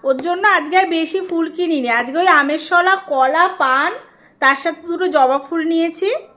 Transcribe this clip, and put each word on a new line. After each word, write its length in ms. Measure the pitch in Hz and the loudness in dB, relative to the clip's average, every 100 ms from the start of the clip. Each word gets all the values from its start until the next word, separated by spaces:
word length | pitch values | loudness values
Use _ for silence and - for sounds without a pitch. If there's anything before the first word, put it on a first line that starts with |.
ওর 140 | 262 262 | -2 -2
জন্য 260 | 302 359 415 | -2 0 2
আজকে 280 | 370 302 359 | 2 2 0
আর 100 | 370 330 | 2 0
বেশি 220 | 320 381 370 | -2 -4 -4
ফুল 160 | 339 320 320 | -4 -4 -4
কিনিনি। 340 | 359 302 240 | -2 0 0
আজকে 280 | 233 240 294 | -2 0 0
ওই 120 | 370 311 | 4 4
আমের 200 | 285 311 - | 2 -4 0
শলা, 260 | 349 359 381 - | 2 2 0 -2
কলা, 340 | 277 262 320 370 370 | 0 2 2 0 2
পান, 300 | 277 262 311 494 - _ _ _ | 0 0 -2 -6 -16 _ _ _
তার 160 | 269 277 | 0 0
সাথে 180 | 339 320 349 | -4 -8 -8
দুটো 180 | 339 370 | -4 0
জবা 300 | 294 262 277 277 | 2 2 0 -2
ফুল 140 | 330 320 | -4 -2
নিয়েছি। 360 | 330 330 330 392 539 - | 0 -2 -2 -4 -4 -8